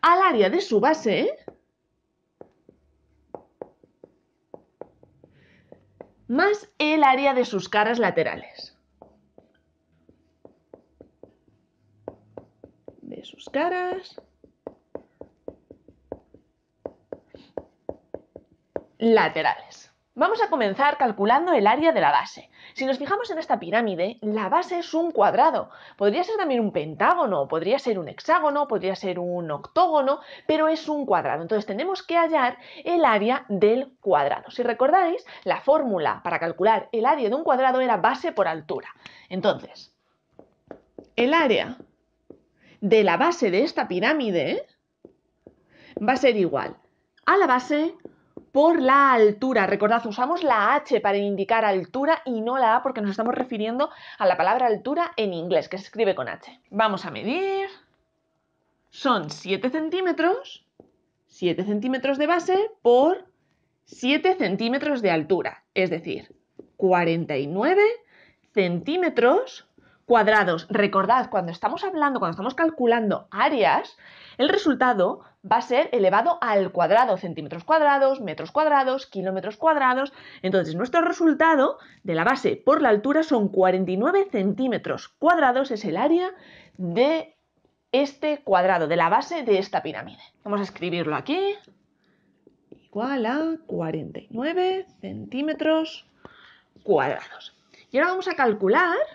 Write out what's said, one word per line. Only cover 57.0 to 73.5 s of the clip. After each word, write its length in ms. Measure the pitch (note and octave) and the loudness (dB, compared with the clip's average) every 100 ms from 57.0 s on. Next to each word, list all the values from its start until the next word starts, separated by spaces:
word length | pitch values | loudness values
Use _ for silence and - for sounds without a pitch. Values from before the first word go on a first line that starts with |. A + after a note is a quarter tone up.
| F#3+ | -8
a 60 | |
medir. 560 | C3 E3 D#4 G4 G4 G4 - _ _ _ _ _ _ _ _ _ _ _ | -8 -6 -4 -2 -4 -6 -12 _ _ _ _ _ _ _ _ _ _ _
Son 400 | - C#4 A3+ D3+ | -6 -2 -2 -2
siete 400 | - F#3 F#3+ B3+ | -12 -6 -4 -2
centímetros, 960 | D#4 D#4+ F4+ F#4 E4 E4 A4+ C#5 - _ _ - _ _ _ _ | -4 -4 -4 -2 0 0 0 -6 -20 _ _ -20 _ _ _ _
siete 340 | - F3 E3 | -6 -4 -2
centímetros 560 | G3 G#3 B3+ C4 C4 C4+ | -4 -4 -4 -4 -2 -2
de 80 | D4 | 0
base 440 | F4 F4 F#4+ A4 - | 0 0 -2 -2 -2
por 460 | A#3+ B3 D4 F#4+ - _ _ _ _ _ | 2 4 4 2 -8 _ _ _ _ _
siete 500 | _ - B3 D4 F#4 | _ -6 0 0 2
centímetros 680 | F#4 G#3+ F#3+ A3+ C4+ D4 C4+ | 0 0 -2 -2 -2 -2 -2
de 100 | G#3 | 0
altura, 500 | E3 D#3 F3+ - - _ | 0 0 -2 -2 -10 _
es 160 | - F#3 | -2 -2
decir, 440 | E3 E3 - - _ _ _ - _ | -2 -6 -10 -12 _ _ _ -20 _
cuarenta 600 | F#3+ F3+ E3+ E3 E3 C#3+ | 2 2 2 -2 -2 -4
y 100 | C#3+ | -4
nueve 380 | F3+ B3+ F#4+ G#4 A#4+ _ _ _ _ _ | -2 0 4 2 0 _ _ _ _ _
centímetros 1120 | - F3+ F3 E3+ F4 F4 - A#3+ F4 C5 - _ _ _ _ - | -2 0 -2 -2 -2 0 2 4 2 0 -12 _ _ _ _ 2
cuadrados. 580 | A#3+ G#3 G#3+ F#3 E3 - | 4 6 4 2 -2 -2
Recordad, 580 | G3+ G3+ G3 F#3+ B3+ B3 | 0 2 2 2 2 2
cuando 240 | G#3 F3 | -4 -4
estamos 320 | E3 G#3+ E4 | -4 -4 -4
hablando, 340 | G4 F4 C#4+ B3+ | -6 -2 -2 0
cuando 140 | F3+ | -4
estamos 220 | D#3+ G#3+ | -4 -6
calculando 720 | - E4 D#4+ B3 A#3 G#3+ F3+ - | -2 -2 0 2 2 0 -4 -6
áreas, 640 | G3 C4+ | -2 -2